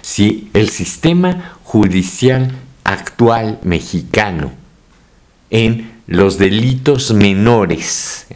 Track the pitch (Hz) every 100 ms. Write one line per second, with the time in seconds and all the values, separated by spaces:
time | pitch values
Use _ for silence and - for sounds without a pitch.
0 | - - 104 110 - 101 107 - 87 -
1 | 165 175 180 175 - - - 110 95 92
2 | 90 - 127 131 127 - - _ - 98
3 | - - 117 113 110 107 90 82 - 87
4 | 65 107 104 85 67 64 - _ _ _
5 | _ _ _ _ _ 113 113 117 - -
6 | - 87 98 92 95 104 123 131 135 131
7 | - 107 101 95 110 117 90 85 - -
8 | - - -